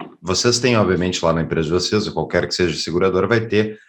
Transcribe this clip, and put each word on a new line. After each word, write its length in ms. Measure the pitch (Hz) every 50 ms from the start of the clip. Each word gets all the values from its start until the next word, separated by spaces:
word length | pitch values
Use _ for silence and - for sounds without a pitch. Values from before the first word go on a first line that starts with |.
| - - - -
vocês 380 | - 87 92 - - 120 117 -
têm, 180 | 135 127 120
obviamente, 480 | 110 104 90 92 85 90 92 87 - -
lá 80 | 82 80
na 100 | 82 80
empresa 260 | 71 76 78 78 76
de 40 | 85
vocês, 340 | 90 - - 107 107 90
ou 60 | 82 71
qualquer 360 | 80 78 - - 90 90 90
que 60 | -
seja 220 | - 92 85 78 73
seguradora, 480 | - 85 80 87 92 95 90 92 92 95
vai 180 | 117 113 113
ter 320 | 113 104 104 107 107 107 - _